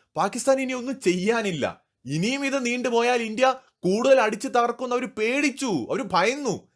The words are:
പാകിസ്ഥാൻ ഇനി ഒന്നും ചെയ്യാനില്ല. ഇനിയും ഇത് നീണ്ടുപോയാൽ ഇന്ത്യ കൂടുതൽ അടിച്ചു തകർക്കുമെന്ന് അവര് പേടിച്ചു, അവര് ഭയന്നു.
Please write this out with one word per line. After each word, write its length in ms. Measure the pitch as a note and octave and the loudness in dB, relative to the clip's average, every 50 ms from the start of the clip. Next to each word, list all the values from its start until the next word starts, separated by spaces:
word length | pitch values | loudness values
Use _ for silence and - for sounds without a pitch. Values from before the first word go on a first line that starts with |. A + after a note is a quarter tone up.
| _ _ _ | _ _ _
പാകിസ്ഥാൻ 440 | D3+ E3+ G3+ - B3 - - C4+ C4+ | -2 -2 -2 -2 -2 0 2 2 2
ഇനി 140 | C4+ B3+ C4 | 0 -2 -4
ഒന്നും 260 | B3+ A#3 B3+ C4+ G3 | -6 -6 -6 -8 -2
ചെയ്യാനില്ല. 840 | - F#3 F3+ F3+ F3 G#3 A3+ A#3 A3 G3+ F3+ D3 A#2+ F#2+ E2+ - _ _ _ _ _ | 0 0 0 2 0 0 0 0 0 -2 -2 -2 -4 -4 -4 -8 _ _ _ _ _
ഇനിയും 400 | B2 C#3 D#3 E3+ A3 C4 C#4 C#4+ | -6 -4 -2 0 0 -2 -2 -2
ഇത് 200 | C#4 C4 C#4 B3 | -2 -2 -2 -2
നീണ്ടുപോയാൽ 560 | A#3+ A#3+ B3 A#3+ B3+ A#3 A#3 A#3 A#3+ B3 B3 | -2 -2 -2 -2 0 0 2 2 2 2 0
ഇന്ത്യ 320 | A#3 A3 A3 G#3+ B3+ C4 C4 B3+ - _ _ _ - | 0 -2 0 2 2 2 2 0 -6 _ _ _ -2
കൂടുതൽ 360 | F3+ F#3+ A3 A#3+ C4+ C4+ C4 | 0 0 2 4 6 6 6
അടിച്ചു 280 | A3+ A3 G#3+ A3 - C4+ | 6 4 0 -2 -6 -2
തകർക്കുമെന്ന് 480 | - B3 A#3 A#3+ A#3 A#3+ C4 B3 A#3+ | 0 2 2 2 -2 -4 -4 -4 -2
അവര് 100 | B3 B3+ | -2 -4
പേടിച്ചു, 600 | - - - G#3+ A3+ B3 C#4 D4 D4 - - C#4 | -6 -4 -2 -2 0 0 0 0 0 -2 -2 -4
അവര് 360 | B3+ G3 C#3+ A2 G2+ C3+ F#3+ | -2 -2 -2 -2 -4 -4 -4
ഭയന്നു. 680 | B3+ F#3+ F3 F3 F3 A3 C4 D4 C#4+ B3 F3 - - _ _ | -4 0 0 2 2 2 0 -2 -4 -4 -4 -4 -8 _ _